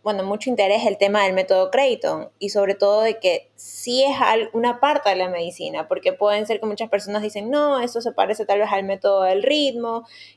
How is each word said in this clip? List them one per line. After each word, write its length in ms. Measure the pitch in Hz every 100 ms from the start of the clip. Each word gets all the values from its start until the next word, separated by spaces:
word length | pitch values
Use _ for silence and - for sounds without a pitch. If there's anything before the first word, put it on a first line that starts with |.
bueno, 200 | 208 196
mucho 260 | 190 214 262
interés 340 | 226 196 214 233
el 120 | 196
tema 260 | 202 208
del 100 | 196
método 380 | 185 185 185 190
Creighton 580 | 254 277 233 - 156 - -
y 100 | 196
sobre 260 | 208 196 196
todo 260 | 202 208
de 180 | 226 220
que 320 | 185 165 - -
sí 480 | - - 240 254
es 120 | 277 262
al-, 280 | 233 226 220
una 260 | 226 240 240
parte 300 | 277 294 208
de 60 | 185
la 120 | 185
medicina, 580 | 175 170 175 156 156 160
porque 260 | 185 180
pueden 320 | 185 208 208 214
ser 140 | 208
que 80 | 220
muchas 220 | 208 220
personas 340 | 202 202 208
dicen, 260 | 208 208 214
"No, 300 | 294 294 269
eso 180 | 240 233
se 100 | 233
parece 340 | - 196 214 208
tal 140 | 202
vez 100 | 208
al 120 | 196
método 400 | 196 196 202 196
del 180 | 185 190
ritmo 600 | 254 302 277 233 233 226 233 - -